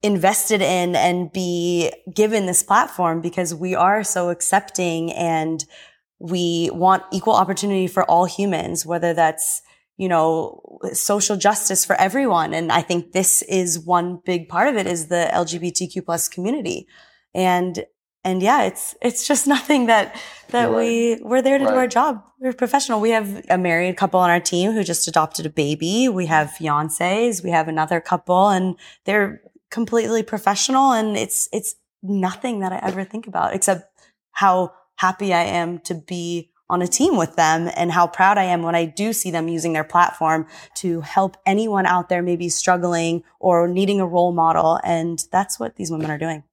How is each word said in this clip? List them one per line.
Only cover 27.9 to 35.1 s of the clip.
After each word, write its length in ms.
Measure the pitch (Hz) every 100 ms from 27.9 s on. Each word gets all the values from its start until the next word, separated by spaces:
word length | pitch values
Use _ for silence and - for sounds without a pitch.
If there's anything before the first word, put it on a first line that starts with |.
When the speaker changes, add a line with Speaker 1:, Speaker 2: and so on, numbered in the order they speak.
| 170
Speaker 1:
couple, 480 | - 180 - 180 202
and 280 | 190 185 175 - - -
they're 360 | 208 202 220 - _ _
completely 500 | - 233 233 220 226
professional. 720 | 220 214 - 208 - 262 269
And 240 | 233 220 208
it's, 300 | 208 - -
it's 220 | 220 - - _ _
nothing 560 | 190 202 185 190 254 220
that 140 | 185
I 60 | 185
ever 200 | 190 185 190
think 200 | 214 226
about, 300 | 190 180 196
except 340 | 196 185 - _ _ _ _
how 400 | - 196 185 180 - _ -
happy 360 | 185